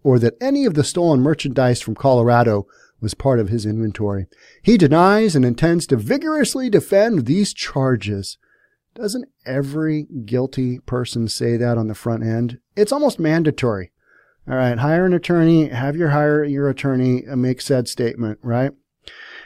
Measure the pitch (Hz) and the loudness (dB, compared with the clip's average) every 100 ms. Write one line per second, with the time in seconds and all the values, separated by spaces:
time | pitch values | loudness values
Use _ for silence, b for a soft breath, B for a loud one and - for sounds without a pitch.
0 | 143 123 117 - 262 285 262 151 - 180 | 2 4 2 0 -2 0 0 0 -2 0
1 | 170 135 139 151 143 127 127 120 - 107 | 2 4 2 0 -2 0 0 0 -4 -2
2 | 139 127 117 120 117 104 - b b b | 2 4 4 4 4 0 -4 b b b
3 | 110 - 135 123 98 117 107 110 110 101 | -8 -4 0 0 0 -2 -4 -4 -4 -4
4 | 104 98 90 b b b - 226 151 156 | -4 -4 -8 b b b 4 6 6 6
5 | 185 214 220 156 123 120 160 170 - 123 | 4 4 2 2 2 2 0 0 0 0
6 | 104 285 311 311 240 262 254 202 - 196 | 0 -2 -2 -2 -2 -2 0 0 2 2
7 | 226 190 117 180 202 - - 143 131 120 | 2 2 0 0 -2 -4 -8 -2 0 0
8 | 98 101 98 - _ _ _ _ _ - | -2 -8 -8 -16 _ _ _ _ _ -10
9 | 214 247 - _ - 135 139 151 156 151 | -8 -8 -12 _ -8 -6 -4 -4 -4 -4
10 | 147 139 107 123 131 - 127 123 - 127 | -6 -12 -4 -4 -2 -2 -4 -4 -6 -6
11 | 123 120 113 - 120 117 120 117 110 107 | -4 -4 -4 -4 -2 -2 0 -2 -4 -6
12 | 120 113 113 113 120 120 _ - 208 277 | -6 -4 -2 -2 -4 -6 _ -2 0 0
13 | 294 - 160 160 156 - 123 101 90 _ | -2 0 0 0 0 0 -2 -4 -8 _
14 | _ _ _ _ - 131 127 117 147 165 | _ _ _ _ -6 -2 0 0 0 2
15 | 185 175 170 175 165 165 151 120 139 156 | 2 0 2 2 4 4 2 -2 -4 -2
16 | 165 147 151 151 143 139 143 135 139 127 | 0 2 2 2 0 0 -2 0 -2 0
17 | 127 123 - 135 127 127 - 127 120 - | 2 0 -2 -2 0 -2 0 -2 -2 -4
18 | 117 - 110 107 120 117 135 - _ _ | -4 -2 -6 -6 -4 -2 -2 -6 _ _
19 | - B B B | -20 B B B